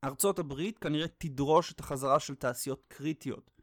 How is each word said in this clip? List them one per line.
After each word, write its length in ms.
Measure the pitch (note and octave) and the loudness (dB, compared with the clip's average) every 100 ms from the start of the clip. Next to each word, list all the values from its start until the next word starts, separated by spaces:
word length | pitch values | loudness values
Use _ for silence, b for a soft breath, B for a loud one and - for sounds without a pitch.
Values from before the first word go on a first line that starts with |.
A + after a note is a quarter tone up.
ארצות 340 | C3+ C#3 G3 F#3 | -8 0 0 2
הברית 400 | D3+ C#3 F#3+ - | -4 -4 -4 -4
כנראה 300 | D3+ D3+ E3+ | -2 -2 -2
תדרוש 640 | - E3 C3 C#3+ D#3+ E3 | -6 -6 -2 4 4 4
את 80 | - | -8
החזרה 400 | - C#3 C3+ D3 | -8 -4 4 4
של 140 | - | 2
תעשיות 500 | C#3 C3 A#2+ C#3 B2+ _ | -4 -4 -2 -6 -6 _
קריטיות, 640 | - D3 D#3 C3+ - _ _ | -6 -4 -4 -6 -8 _ _